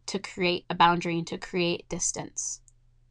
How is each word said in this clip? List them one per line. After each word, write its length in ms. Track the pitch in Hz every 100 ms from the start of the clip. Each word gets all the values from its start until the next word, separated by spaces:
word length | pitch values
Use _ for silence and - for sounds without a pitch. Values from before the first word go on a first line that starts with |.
| -
to 100 | 196
create 480 | - - 180 175 -
a 60 |
boundary 420 | 180 170 170 175 170
and 100 | 170
to 100 | 180
create 500 | - 185 175 175 -
distance. 720 | 170 - - - - - - - _ _ _ _